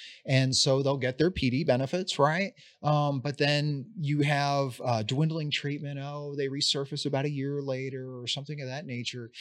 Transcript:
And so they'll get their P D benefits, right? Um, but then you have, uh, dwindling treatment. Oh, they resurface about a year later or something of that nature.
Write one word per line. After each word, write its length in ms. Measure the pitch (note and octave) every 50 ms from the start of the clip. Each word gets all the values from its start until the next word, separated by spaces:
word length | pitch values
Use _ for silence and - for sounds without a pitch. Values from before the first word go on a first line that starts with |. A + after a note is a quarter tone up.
| - - - - -
And 300 | - C3+ C3 C3 C3 B2+
so 280 | - - C#3+ C3+ C3+ C#3
they'll 140 | C3+ C#3+
get 220 | C#3 B2 B2+ B2+ -
their 140 | D3+ F3+ F#3
P 180 | - - B2+
D 140 | A#2+ C3 -
benefits, 540 | C3+ B2+ B2 C3+ C3+ - F3+ F#3 - - -
right? 340 | C#3 D3 D#3 F3 G3 F#3+ - - - - - _ -
Um, 380 | D3 D3+ D3 D3 C#3+ C#3+ C3+
but 160 | A#2+ D3 C#3 -
then 480 | C#3+ C#3+ D3 D3 D3 D3+ D3 C#3 B2+ - - -
you 220 | D#3 C#3 D3 D3
have, 600 | C#3+ D3 D3 C#3 C#3+ C#3+ C#3+ C#3 C#3 C3+ A#2 - -
uh, 180 | B2+ A#2+ A2 G#2+
dwindling 480 | G#2+ C3 C3+ D#3 D#3+ D#3+ D#3+ D3+ D3
treatment. 480 | - - - C#3+ C#3+ C#3+ D3+ C#3+ C#3+ C#3
Oh, 360 | C#3 C#3+ D3 D3 D3 D3 C#3+
they 100 | C#3+ C#3
resurface 600 | C3+ C3+ C#3+ D3+ - - C#3+ C#3 C3+ D3+ C#3+ -
about 180 | D3 C3+ C3+ C#3
a 60 | D3+
year 300 | D3 C#3 C3+ C#3 C#3+ C#3+
later 600 | C#3 C#3 C3 C3 C3 C3+ C3 C3 C3 C3 B2+ B2
or 80 | B2 A2+
something 320 | - C#3 C#3+ C#3 D3+ D3
of 80 | C#3 B2+
that 180 | B2+ D3 F3
nature. 460 | C3+ B2 A#2+ A#2+ - - B2+ A#2 A2+ - -